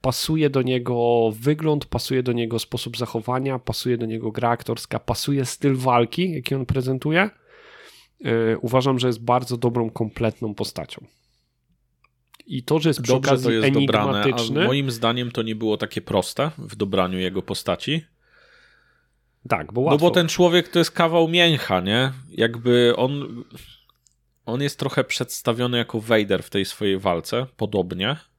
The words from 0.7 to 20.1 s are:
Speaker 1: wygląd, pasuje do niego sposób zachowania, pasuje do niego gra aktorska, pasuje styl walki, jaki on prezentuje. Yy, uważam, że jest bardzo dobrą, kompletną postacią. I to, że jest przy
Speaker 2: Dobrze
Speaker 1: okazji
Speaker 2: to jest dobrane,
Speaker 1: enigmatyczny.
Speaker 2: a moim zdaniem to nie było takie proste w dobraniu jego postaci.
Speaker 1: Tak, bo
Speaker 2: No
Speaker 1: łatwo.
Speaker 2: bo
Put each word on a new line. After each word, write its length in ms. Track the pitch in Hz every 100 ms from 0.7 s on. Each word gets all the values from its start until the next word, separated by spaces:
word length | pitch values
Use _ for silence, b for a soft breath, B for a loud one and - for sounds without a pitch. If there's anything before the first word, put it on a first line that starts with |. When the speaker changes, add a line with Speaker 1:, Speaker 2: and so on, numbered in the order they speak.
| 127 120 120 120 120 113 107
Speaker 1:
wygląd, 460 | 123 151 156 151 -
pasuje 380 | - - 131
do 80 | 123
niego 280 | 120 113 117
sposób 380 | - 113 120 117
zachowania, 640 | 120 117 110 127 135 131
pasuje 380 | - 110 127 120
do 80 | 113
niego 260 | 113 110
gra 180 | 107 117
aktorska, 500 | 117 - 113 - 113
pasuje 460 | - - - 139 127
styl 300 | - 143 131
walki, 560 | 127 120 120 - 185
jaki 240 | 156 - 135
on 100 | 127
prezentuje. 640 | 131 127 131 151 160 202 _ B B B B B B B _
Yy, 380 | - 113 113 110
uważam, 380 | 120 127 131 131
że 80 | 127
jest 160 | 113
bardzo 340 | 117 123 123 120
dobrą, 320 | 120 120 113
kompletną 680 | - 110 - 113 - 110 101
postacią. 500 | 107 - - - - _ _ _ _ _ _ _ _ _ _ _ _ _ -
I 180 | 135
to, 160 | 120 156
że 100 | 156
jest 120 | 139
przy 100 | 120
Speaker 2:
Dobrze 180 | 127 139
Speaker 1:
okazji 140 | 131 127
Speaker 2:
to 60 |
jest 220 | 113 110
dobrane, 480 | 143 139 110 104 104
Speaker 1:
enigmatyczny. 400 | 117 120 113 143
Speaker 2:
a 20 | 180
moim 240 | 139 135
zdaniem 400 | 113 117 120 123
to 100 | 113
nie 140 | 113 107
było 220 | 110 107
takie 240 | 107 -
proste 500 | - 101 - - - -
w 180 | 104 104
dobraniu 440 | 98 98 90 92
jego 220 | 92 95
postaci. 640 | - 98 - 87 - 160 - _ b b b b b b b b b _ _ _ 120
Speaker 1:
Tak, 240 | 107 76
bo 80 | 113
Speaker 2:
No 60 | 143
Speaker 1:
łatwo. 180 | 147
Speaker 2:
bo 40 | 170